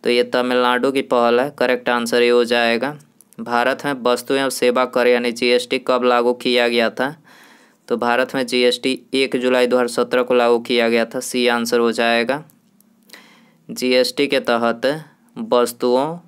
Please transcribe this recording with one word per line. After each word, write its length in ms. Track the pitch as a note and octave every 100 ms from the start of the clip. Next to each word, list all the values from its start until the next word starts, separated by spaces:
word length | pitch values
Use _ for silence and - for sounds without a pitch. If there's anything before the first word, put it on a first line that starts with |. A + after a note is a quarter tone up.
तो 60 | A#2
ये 140 | A#2+
तमिलनाडु 680 | A#2+ B2 B2 B2 B2 B2 C3+
की 100 | C3+
पहल 380 | C3 B2 A#2+ A#2+
है। 160 | C#3 C#3+
करेक्ट 300 | B2+ A#2+ B2
आंसर 320 | A#2+ A#2 A#2+
ये 80 | A#2+
हो 140 | A#2+
जाएगा। 540 | A#2 A#2+ A#2 A#2 C3 D3+ _ _ _ -
भारत 380 | A#2+ A#2+ A#2+ C3+ C#3+
में 80 |
वस्तु 400 | C3+ A#2+ B2 A#2+
एवं 160 | C#3 C3
सेवा 360 | - B2 B2 B2
कर 220 | B2+ B2
यानी 240 | B2 A#2+
जीएसटी 480 | A#2 B2 B2 A#2+ C3
कब 240 | - B2+
लागू 300 | B2 A#2+ A#2+
किया 340 | A#2+ B2+ A#2+ A#2+
गया 220 | A#2 A2+
था? 340 | A2+ C3 D#3 _ - - - _ _ -
तो 100 | A#2
भारत 380 | A#2+ A#2+ B2+ C3+
में 120 | B2
जीएसटी 540 | B2 B2 A#2+ C3 C3 _
एक 220 | C3+ C3 C3
जुलाई 320 | B2+ B2+ B2
दो 80 | B2
हज़ार 120 | A#2+
सत्रह 340 | A#2+ A#2+ B2
को 120 | B2
लागू 260 | B2 A#2+ A#2+
किया 300 | A#2 A#2+ A#2
गया 160 | A#2 A2+
था। 140 | C3
सी 280 | - B2+ A#2+
आंसर 320 | A#2+ A#2 A#2+
हो 120 | A#2
जाएगा। 520 | A2+ A#2 A#2 A#2+ C#3+ D#3+ _ _ _ _ _ _ - - - _ _ -
जीएसटी 560 | A#2 B2+ B2+ B2 - C#3+
के 120 | C#3
तहत 680 | B2 A#2 A#2 A#2 C3 D3+ D3+ _ _ -
वस्तुओं 800 | A2+ B2 A#2+ - B2 B2 D3 E3+